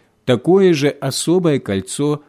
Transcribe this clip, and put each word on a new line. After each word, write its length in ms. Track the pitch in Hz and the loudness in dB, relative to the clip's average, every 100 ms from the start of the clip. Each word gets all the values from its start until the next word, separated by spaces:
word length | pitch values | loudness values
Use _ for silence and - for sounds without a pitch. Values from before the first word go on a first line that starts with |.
| _ _ | _ _
такое 480 | - 123 160 190 185 | -2 -2 2 4 4
же 160 | 151 143 | 2 0
особое 680 | - 135 - 160 185 165 135 | -2 -8 -6 -2 0 0 -2
кольцо 640 | - 98 - - 147 147 | -2 -6 -6 -6 -4 -4